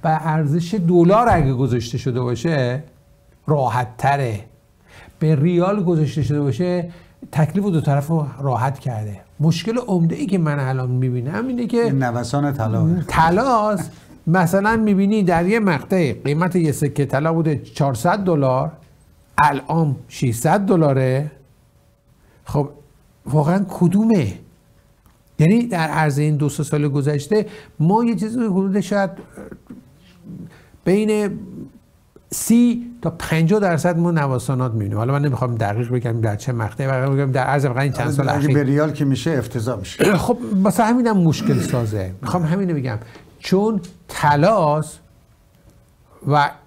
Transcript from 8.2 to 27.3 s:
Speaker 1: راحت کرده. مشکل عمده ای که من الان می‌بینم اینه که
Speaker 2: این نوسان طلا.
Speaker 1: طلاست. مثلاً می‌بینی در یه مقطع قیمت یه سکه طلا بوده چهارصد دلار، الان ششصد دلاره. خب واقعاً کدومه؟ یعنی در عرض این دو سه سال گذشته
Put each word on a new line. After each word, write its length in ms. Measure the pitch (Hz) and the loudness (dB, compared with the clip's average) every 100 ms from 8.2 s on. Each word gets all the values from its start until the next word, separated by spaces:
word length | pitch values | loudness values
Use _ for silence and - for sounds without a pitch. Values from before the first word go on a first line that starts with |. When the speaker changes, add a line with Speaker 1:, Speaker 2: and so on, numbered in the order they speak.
| 143 117 | -4 -6
Speaker 1:
راحت 380 | 139 120 131 139 | -4 -2 -2 -4
کرده. 420 | 139 110 107 98 - - | -8 -8 -8 -12 -18 -2
مشکل 380 | 151 165 - 240 240 | 0 0 -2 -4 -2
عمده 280 | 180 165 - | 0 0 0
ای 100 | 269 | -2
که 120 | 190 | 0
من 220 | 160 143 | 0 -2
الان 300 | 135 131 127 | -2 -4 -2
می‌بینم 560 | 127 127 123 120 190 254 | -2 -2 -2 -4 -4 -4
اینه 200 | 247 240 | -4 -2
که 160 | 240 | 0
Speaker 2:
این 200 | 233 135 | 0 0
نوسان 500 | 127 117 117 143 143 | 0 -2 -2 -2 -2
طلا. 500 | 139 113 113 156 175 - | -2 -2 0 0 0 -2
Speaker 1:
طلاست. 840 | - 165 180 269 233 208 202 160 - - - - | 2 2 4 2 2 2 -2 -6 -12 -20 -10 0
مثلاً 480 | 180 165 190 202 226 | 2 4 2 2 2
می‌بینی 460 | 214 190 196 220 | 2 2 2 2
در 220 | 185 170 175 | 2 2 2
یه 140 | 226 | 2
مقطع 540 | 202 147 - 190 156 | 2 0 0 0 0
قیمت 420 | 107 135 147 180 180 | -2 -2 0 0 2
یه 160 | 160 | 0
سکه 340 | - 147 143 135 | 0 -2 0 0
طلا 280 | 139 156 | 0 0
بوده 240 | 165 160 147 | 0 0 -2
چهارصد 640 | - - 139 127 180 208 | -6 -2 -2 0 0 0
دلار، 520 | 190 160 135 127 151 - - _ _ _ _ - | 0 2 2 0 -2 -8 -20 _ _ _ _ 2
الان 580 | 147 139 - 160 156 127 - | 2 2 -2 0 0 -2 -8
ششصد 520 | - 131 113 160 190 | -4 -2 0 2 2
دلاره. 720 | 196 190 151 135 131 131 151 - _ _ _ _ _ _ _ _ _ _ - | 4 4 4 4 2 0 -4 -10 _ _ _ _ _ _ _ _ _ _ -6
خب 240 | 143 139 - - _ _ _ - | -2 -2 -8 -20 _ _ _ -2
واقعاً 400 | 147 147 185 196 | 0 2 0 -2
کدومه؟ 640 | - 175 190 220 214 117 - - _ _ _ _ _ _ _ _ _ | 0 2 4 2 2 0 -6 -18 _ _ _ _ _ _ _ _ _
یعنی 280 | 156 226 233 | 2 4 2
در 200 | 180 160 | -2 -2
عرض 320 | 151 156 139 | 0 0 2
این 160 | 151 151 | 0 2
دو 140 | 147 | -2
سه 140 | 139 | -2
سال 240 | 147 151 147 | -4 -2 0
گذشته 580 | 143 139 147 - | 0 -2 -2 0